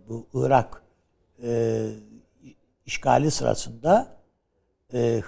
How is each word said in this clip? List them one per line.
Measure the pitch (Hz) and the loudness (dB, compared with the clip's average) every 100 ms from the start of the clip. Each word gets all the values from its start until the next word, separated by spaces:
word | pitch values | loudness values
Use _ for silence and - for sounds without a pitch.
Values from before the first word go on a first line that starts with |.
| - | -14
bu | 113 - | -14 -8
Irak, | 131 131 135 - - _ _ _ _ _ _ | -4 2 2 2 -8 _ _ _ _ _ _
e, | 120 117 113 113 110 107 107 113 _ _ - _ _ _ - | -4 -2 0 -2 -4 -10 -20 -20 _ _ -20 _ _ _ -10
işgali | - 131 123 151 | -4 2 4 2
sırasında, | - 120 110 - 113 151 214 262 - _ _ _ _ _ _ _ | 0 0 -2 -6 -6 2 2 2 -12 _ _ _ _ _ _ _
e, | 123 117 113 | -2 0 0